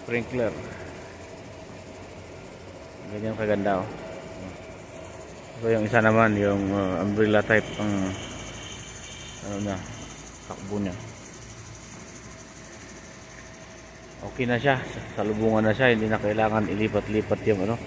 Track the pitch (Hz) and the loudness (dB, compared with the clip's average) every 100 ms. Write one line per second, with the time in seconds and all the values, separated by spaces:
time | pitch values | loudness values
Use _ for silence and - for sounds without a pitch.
0 | - 120 110 123 110 78 - - - - | 0 -2 0 0 0 -2 -10 -10 -12 -14
1 | - - - - - - - - - - | -14 -14 -14 -14 -14 -16 -14 -14 -14 -14
2 | - - - - - - - - - - | -14 -14 -16 -16 -16 -16 -16 -14 -16 -14
3 | 95 104 110 107 107 104 101 95 98 - | -8 -4 -2 0 4 4 4 2 0 -6
4 | - - - - - - - - - - | -10 -10 -10 -10 -12 -12 -14 -14 -14 -14
5 | - - - - - - 113 113 107 117 | -14 -14 -14 -14 -14 -2 4 4 6 8
6 | 110 110 113 104 101 101 98 101 95 90 | 8 8 8 6 4 4 4 2 2 2
7 | 101 101 107 107 - 110 - - 107 101 | 2 4 6 6 6 4 4 -2 0 0
8 | 95 98 - - - - - - - - | 0 -4 -8 -10 -10 -12 -12 -12 -12 -14
9 | - - - - 101 101 101 95 87 - | -14 -12 -12 -10 -6 -2 -2 -2 -6 -12
10 | - - - - - 92 98 104 98 92 | -12 -14 -14 -16 -12 -10 -4 -2 -2 -4
11 | - - - - - - - - - - | -10 -14 -16 -16 -14 -14 -14 -14 -14 -14
12 | - - - - - - - - - - | -16 -16 -16 -16 -16 -16 -16 -16 -16 -16
13 | - - - - - - - - - - | -16 -16 -16 -16 -16 -16 -16 -16 -16 -18
14 | - - - - 123 120 139 127 - 113 | -16 -12 -10 -2 2 4 4 2 0 -8
15 | - - 104 107 110 110 107 104 131 113 | -8 -2 0 4 4 6 6 6 6 6
16 | 107 107 104 107 110 110 98 101 107 104 | 4 2 2 4 4 4 2 2 2 2
17 | 101 107 104 104 - 101 98 117 | 2 0 2 2 4 4 2 0